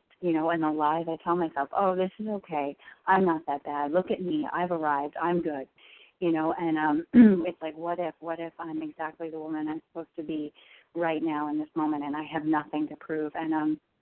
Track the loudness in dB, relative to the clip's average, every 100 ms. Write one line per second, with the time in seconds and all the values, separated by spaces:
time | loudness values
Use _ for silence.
0 | _ _ 0 0 2 2 0 2 2 2
1 | -2 -4 -2 0 0 -2 -4 0 2 2
2 | -2 -4 -6 -6 -6 -4 -4 -6 -14 -6
3 | 2 4 4 2 -2 -6 -4 -4 0 0
4 | 0 -2 -2 -2 -2 -2 -2 0 0 0
5 | -2 -2 0 0 0 -4 -8 _ -20 -20
6 | -20 -4 0 2 0 0 0 2 2 2
7 | 6 10 10 8 0 -6 -10 -8 -6 -4
8 | -4 -6 -8 -8 -8 -12 -10 -8 -8 -8
9 | -10 -8 -10 -8 -6 -6 -4 -6 -10 -12
10 | -12 -10 -8 -6 -8 -12 -20 -20 _ -2
11 | 0 0 0 -2 -2 -2 -4 -2 0 0
12 | -4 -6 -6 -4 0 0 0 -4 -4 -8
13 | -8 -4 -4 -4 -2 0 0 -2 _ _